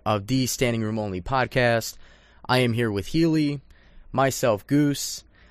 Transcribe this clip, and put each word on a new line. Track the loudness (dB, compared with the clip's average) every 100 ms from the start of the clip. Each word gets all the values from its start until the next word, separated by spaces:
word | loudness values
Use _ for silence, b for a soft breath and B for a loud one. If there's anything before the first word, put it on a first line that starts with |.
| 0
of | -2 0
the | 0 0
Standing | 0 0 0
Room | -2 -4
Only | -4 -6
podcast. | -2 -2 0 2 2 2 -2 -10 B B B B 0
I | 2
am | 2
here | 2 0
with | -2 -2
Healy, | 0 2 2 0 -4 -10 b b b b
myself, | 0 0 2 0 0 2
Goose. | 2 2 0 -6 -10 -14 b b